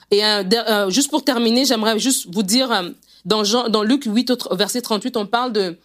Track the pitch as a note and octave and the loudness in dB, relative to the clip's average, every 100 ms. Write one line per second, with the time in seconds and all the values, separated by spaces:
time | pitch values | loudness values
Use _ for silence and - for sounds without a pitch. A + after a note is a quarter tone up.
0 | _ G3+ G#3+ G#3 F#3 A3+ A3 G#3 G3 G#3 | _ 2 2 0 0 0 2 0 2 0
1 | C#4 D4+ - A#3 A#3 A#3+ C4 A3+ G#3+ G#3 | 0 0 0 2 2 2 2 2 0 0
2 | A#3 C4 F#3 F3+ F#3 B3 C4 G#3+ F3 - | 0 -2 -4 -4 0 0 0 -2 -4 -10
3 | _ _ F3+ G#3+ G3+ A#3+ A#3 G#3+ G#3+ C#4+ | _ _ -2 0 2 0 0 0 2 0
4 | A#3 G#3+ B3+ B3 - F#3 G3+ B3 - G#3 | 0 0 0 -2 -2 -2 -2 -4 -2 -4
5 | B3 A3+ G3+ A#3 B3+ G#3+ F#3 E3+ | -2 -4 -2 -2 -2 -2 -4 -6